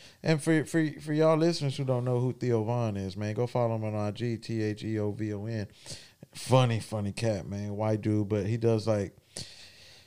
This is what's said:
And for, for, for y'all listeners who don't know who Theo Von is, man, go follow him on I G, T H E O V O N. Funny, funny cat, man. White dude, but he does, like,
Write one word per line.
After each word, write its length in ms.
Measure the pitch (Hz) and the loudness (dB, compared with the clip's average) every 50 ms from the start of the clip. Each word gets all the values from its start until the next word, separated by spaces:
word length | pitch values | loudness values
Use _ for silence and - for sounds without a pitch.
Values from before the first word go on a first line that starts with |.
| - - - _ - | -16 -20 -16 _ 0
And 180 | - 160 151 - | 0 0 2 2
for, 220 | 165 160 156 127 | 2 2 2 2
for, 220 | - - 165 156 151 143 - | 2 0 0 0 0 -2 -6
for 120 | 147 156 151 | -6 -2 2
y'all 220 | 151 156 160 160 | 4 6 6 6
listeners 400 | 151 160 170 170 - 143 139 131 | 6 4 4 2 2 0 -2 -2
who 80 | - 139 | -2 0
don't 200 | 131 127 123 123 | 0 0 0 0
know 160 | 127 127 120 | 0 0 2
who 120 | 127 127 117 | 0 0 -2
Theo 300 | - 123 123 120 113 107 | -2 0 2 2 2 2
Von 320 | 110 120 120 117 110 101 | 0 0 0 0 -2 -2
is, 200 | 98 98 95 92 | -2 -4 -6 -4
man, 180 | 101 104 104 107 | -4 -4 -2 -2
go 120 | 117 120 120 | -2 -2 0
follow 260 | - 123 120 117 113 | 0 0 0 2 0
him 80 | 110 110 | -2 -2
on 100 | 107 107 | -2 -2
I 140 | 107 104 104 104 | -2 -2 -4 -4
G, 240 | 107 117 120 117 | -4 -4 -4 -4
T 260 | 113 - - 113 113 107 | -4 -6 -4 -4 -2 -2
H 220 | 107 107 107 - | -2 -2 -4 -4
E 140 | 110 110 107 | -4 -2 -2
O 100 | 104 104 | -2 -2
V 220 | 101 107 110 107 104 | -2 -4 -4 -4 -4
O 120 | 101 104 | -6 -6
N. 200 | 113 117 110 101 - - - - - - - - - _ _ - - - | -6 -6 -6 -6 -8 -10 -16 -18 -16 -16 -16 -18 -20 _ _ -20 -20 -16
Funny, 440 | - - - 123 131 127 120 113 107 | -12 0 4 4 6 6 4 2 0
funny 320 | - - 110 107 101 101 95 | -2 -4 -4 -4 -4 -4 -4
cat, 360 | - 113 113 107 92 78 - | -2 0 0 0 -2 -4 -6
man. 260 | 98 101 104 104 101 | -6 -6 -6 -6 -4
White 260 | 101 107 107 110 104 98 | -2 0 0 0 0 0
dude, 260 | 110 107 107 107 98 | 0 0 0 0 0
but 180 | 107 104 92 | 0 0 0
he 100 | 101 113 | 0 0
does, 300 | 117 117 117 113 107 - | 0 2 2 2 2 2
like, 300 | 110 107 104 98 - - - _ _ - - - - - - - - - - - - - - - | 0 0 0 -2 -4 -8 -14 _ _ -16 -16 -16 -16 -16 -20 -20 -20 -20 -20 -20 -20 -20 -20 -20